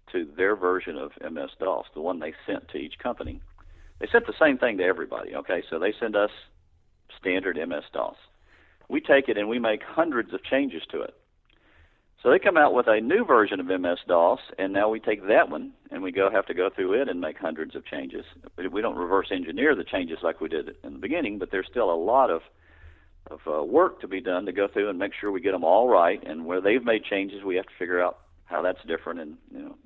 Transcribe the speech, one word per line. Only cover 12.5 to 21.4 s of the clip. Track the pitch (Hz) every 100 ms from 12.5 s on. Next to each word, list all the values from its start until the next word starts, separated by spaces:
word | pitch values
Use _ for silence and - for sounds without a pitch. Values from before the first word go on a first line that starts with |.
| 165
out | 147
with | 113 117
a | 110
new | 117 196 202
version | 123 101 95
of | 87
M | 92
S | 87 87 -
dos, | 87 87 131 - -
and | 95
now | 98 107
we | 110
take | - 104 95
that | 135 120
one | 76 - - -
and | -
we | 95
go, | 95 98
have | 107 -
to |
go | 87 95
through | - 92 110
it | 131
and | 87
make | 80 -
hundreds | 87 80 78 -
of | -
changes. | 71 67 65 - - - -
We, | 92
we | 95
don't | 110 -
reverse | 87 95 -
engineer | 92 82 92 147 113
the |
changes | 82 98 82 80
like | 85 -
we | 80
did | 78 64 - 67
in |
the | 69
beginning, | 110 170 117
but | 104